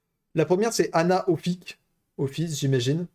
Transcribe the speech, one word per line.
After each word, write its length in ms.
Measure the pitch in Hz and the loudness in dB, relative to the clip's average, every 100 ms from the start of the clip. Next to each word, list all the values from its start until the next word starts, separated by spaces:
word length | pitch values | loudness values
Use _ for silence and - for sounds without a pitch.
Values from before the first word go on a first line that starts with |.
| _ _ _ 160 | _ _ _ -2
La 100 | 156 | 0
première 280 | 180 226 | 2 2
c'est 160 | 220 170 | 0 0
Anna 360 | 170 175 180 - | 2 2 2 0
Office, 480 | 165 175 180 - - _ _ _ - | -2 -2 -6 -8 -20 _ _ _ -6
Office 420 | 135 147 165 143 | -4 -4 -6 -2
j'imagine, 480 | 139 131 120 160 175 | 0 2 2 -2 -4